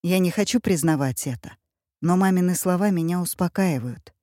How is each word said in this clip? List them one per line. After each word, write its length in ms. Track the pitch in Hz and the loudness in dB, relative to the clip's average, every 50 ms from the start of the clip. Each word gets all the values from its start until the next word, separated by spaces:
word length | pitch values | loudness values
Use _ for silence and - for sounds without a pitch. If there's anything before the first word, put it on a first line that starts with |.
| - | -2
Я 160 | 175 185 190 | 0 2 2
не 120 | 185 180 | 2 2
хочу 280 | 160 - 202 - - 247 | 2 0 -2 0 0 -2
признавать 680 | - - 185 156 139 165 160 143 139 135 120 - - 139 | 0 2 0 2 2 2 2 2 0 -2 -2 -4 -6 -8
это, 300 | 123 - - - - _ _ _ _ _ _ _ _ _ | -8 -8 -12 -18 -20 _ _ _ _ _ _ _ _ _
но 160 | - 165 180 185 | -2 0 2 4
мамины 380 | 190 190 185 180 180 180 180 | 4 4 4 2 2 0 0
слова 340 | 160 - 185 180 175 202 208 | -2 -2 -2 0 0 0 0
меня 320 | 196 170 165 165 175 180 | 0 0 0 -2 -2 -2
успокаивают. 920 | 175 170 - - 180 170 _ - 190 185 156 127 113 127 117 - - - _ _ | -4 -6 -4 -2 -2 -2 _ 0 0 0 0 -2 -4 -8 -10 -12 -16 -20 _ _